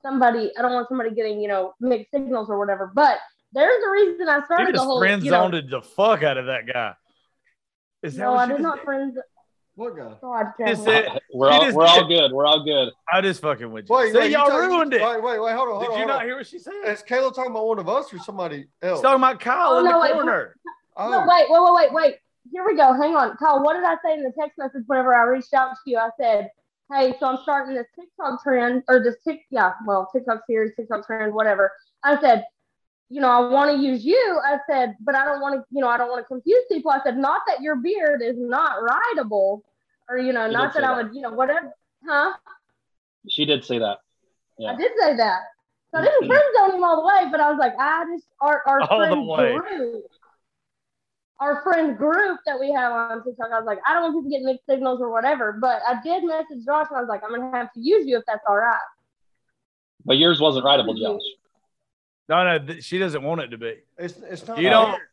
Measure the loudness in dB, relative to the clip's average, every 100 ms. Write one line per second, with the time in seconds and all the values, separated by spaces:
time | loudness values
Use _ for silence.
0 | -4 2 2 2 -4 -2 -2 -2 -4 -4
1 | -4 -4 -4 -4 -2 -2 -4 -6 -2 -2
2 | -2 -6 -4 -6 -4 -4 -2 -4 -4 2
3 | 2 2 -6 _ _ 0 2 2 2 2
4 | 2 0 -2 -2 0 0 0 0 0 0
5 | 2 0 2 2 2 -2 -6 -10 -10 0
6 | 2 4 0 -2 -4 -6 -6 -6 -6 -8
7 | _ _ _ _ _ _ _ _ _ _
8 | -12 -6 -2 0 0 -2 -4 -4 -6 -6
9 | -6 -8 -16 _ _ _ _ -12 -12 -12
10 | -16 -16 -8 -4 -6 -4 -4 -2 2 2
11 | 2 -8 _ 2 4 6 4 4 6 6
12 | 6 2 2 2 2 2 0 -2 -2 -6
13 | -2 0 0 -4 -4 -6 -8 -14 -2 0
14 | 4 2 2 2 2 2 2 0 2 0
15 | 0 -2 -4 -4 -4 -2 -4 -4 -4 -4
16 | -2 -4 -4 -8 -12 -18 -16 -8 -8 -8
17 | -4 -2 -2 -4 -8 -6 -4 -4 -2 -4
18 | -4 -14 -14 -8 -8 -8 -16 _ -4 0
19 | 2 4 2 0 -4 0 2 4 4 4
20 | 4 2 0 -2 -4 _ -20 -20 _ -8
21 | -2 0 6 6 8 8 8 6 6 4
22 | 2 0 _ _ -14 -4 -2 4 6 6
23 | 2 2 0 0 2 2 2 0 0 -2
24 | -2 -2 -4 -6 -8 -8 -10 -10 -4 0
25 | 4 4 4 0 0 0 0 -6 -6 -2
26 | -2 -2 0 0 -2 _ _ _ _ 0
27 | 0 0 -2 -2 -2 -2 -2 -8 -8 -16
28 | -20 _ -8 -6 0 0 2 -2 4 4
29 | 4 -2 -8 -8 _ 0 0 0 -2 -2
30 | -2 -4 -2 -6 -2 -2 -2 -4 -8 -8
31 | -6 -6 -4 0 2 4 2 0 _ _
32 | 0 4 6 4 2 _ _ _ _ _
33 | _ -2 2 4 4 4 4 2 0 -2
34 | 2 2 2 0 0 -2 -2 -2 -2 -4
35 | -2 0 0 -2 -4 -6 -6 -2 0 0
36 | -2 -6 -8 -8 2 2 2 -4 0 0
37 | 0 -2 0 0 -2 -4 -2 -4 -2 0
38 | 0 0 -2 -6 -4 0 0 -2 -2 0
39 | 0 -2 -2 0 0 -2 _ _ _ _
40 | -8 -4 -2 -2 -2 0 0 0 -2 -2
41 | -6 -10 -10 -2 0 0 -4 -20 _ _
42 | -4 0 0 -4 _ -20 _ _ _ _
43 | _ _ -8 -4 0 -2 -2 -4 -2 -6
44 | _ _ _ _ _ _ -10 -4 -4 0
45 | 0 2 0 -2 -8 _ _ _ _ 0
46 | 2 2 4 4 4 4 2 2 0 2
47 | 4 2 2 0 0 2 -2 0 -2 -2
48 | -4 -10 _ _ 0 0 2 0 2 2
49 | 2 0 -2 0 0 0 -6 -8 -8 -8
50 | -16 _ _ _ _ _ _ _ _ _
51 | _ _ _ _ -4 -2 0 0 0 0
52 | 0 0 0 -4 -6 -4 -2 -2 -2 -2
53 | -6 -8 -10 -10 -6 -4 -4 -4 0 0
54 | 0 -4 -4 -4 -4 -6 -2 -2 -2 -4
55 | -4 -2 -2 -2 -4 -2 -2 -2 -2 -4
56 | -4 -4 -2 -6 -8 -10 -4 -2 -2 -6
57 | -6 -8 -8 -10 -8 -8 -8 -8 0 2
58 | 2 -2 -2 -6 -2 0 0 -2 -4 _
59 | _ _ _ _ _ _ _ _ _ _
60 | -2 2 4 4 2 2 2 2 2 -4
61 | -4 -4 -8 -18 _ _ _ _ _ _
62 | _ _ -2 0 2 0 -4 -14 -8 -4
63 | -4 -4 -4 -6 -8 -10 -10 -12 _ -14
64 | -14 -14 -18 -16 -12 -2 4 6 4 0
65 | -12